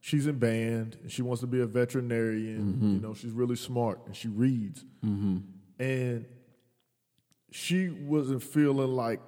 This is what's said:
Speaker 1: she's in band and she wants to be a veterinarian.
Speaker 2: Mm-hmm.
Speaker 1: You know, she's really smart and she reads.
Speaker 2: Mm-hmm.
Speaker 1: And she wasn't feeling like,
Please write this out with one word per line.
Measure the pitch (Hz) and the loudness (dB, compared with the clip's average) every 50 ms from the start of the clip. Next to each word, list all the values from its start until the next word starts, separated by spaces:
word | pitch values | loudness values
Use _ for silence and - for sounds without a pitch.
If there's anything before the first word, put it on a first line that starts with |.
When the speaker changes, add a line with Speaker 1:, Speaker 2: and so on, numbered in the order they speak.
Speaker 1:
she's | _ - - 147 139 147 | _ 0 0 0 2 2
in | 147 131 | 0 2
band | 117 117 113 113 113 113 117 113 113 110 113 - | 2 2 2 2 0 0 0 -2 -2 -4 -8 -12
and | - 123 | -14 -10
she | - - | -6 -4
wants | 127 123 123 120 | -2 -2 -2 -2
to | 127 123 | -2 -2
be | 123 127 | 0 0
a | 123 | 0
veterinarian. | 113 104 123 123 120 - 135 123 120 117 117 113 113 110 107 110 110 110 110 107 101 95 | 2 2 2 2 2 2 -2 -2 0 0 0 2 2 0 -2 -2 -4 -4 -2 -2 0 0
Speaker 2:
Mm-hmm. | - 107 104 98 | 2 2 4 2
Speaker 1:
You | 95 | 2
know, | 101 110 110 | 0 -4 -8
she's | 101 - 117 | -8 -8 -8
really | 110 117 123 120 123 | -2 0 0 0 0
smart | 117 - - 127 120 120 113 95 - - - | -2 -4 -4 0 0 2 2 0 -4 -8 -14
and | 95 | -14
she | - - 117 | -8 -6 -6
reads. | 107 104 120 131 131 120 107 98 - - - - - - - | 0 4 4 4 4 2 0 -4 -6 -10 -16 -20 -14 -4 -2
Speaker 2:
Mm-hmm. | 110 104 101 101 98 95 92 98 - - - - _ - _ | 0 0 2 2 2 2 2 -2 -6 -14 -20 -20 _ -8 _
Speaker 1:
And | 127 131 131 131 127 123 120 117 113 - - - - _ _ _ _ _ _ _ _ _ _ _ _ _ _ _ _ _ _ _ _ _ | -2 0 0 2 0 0 -2 -2 -6 -10 -16 -20 -20 _ _ _ _ _ _ _ _ _ _ _ _ _ _ _ _ _ _ _ _ _
she | - - - - 170 185 185 185 | -14 -10 -4 0 0 2 2 0
wasn't | 165 - 143 143 147 151 143 131 135 127 123 | -4 -6 -4 0 2 2 2 2 -2 -2 -4
feeling | - - 151 147 143 139 139 135 131 131 | -2 2 4 6 6 6 4 2 2 0
like, | 127 120 117 113 98 - | 0 0 0 -2 -4 -6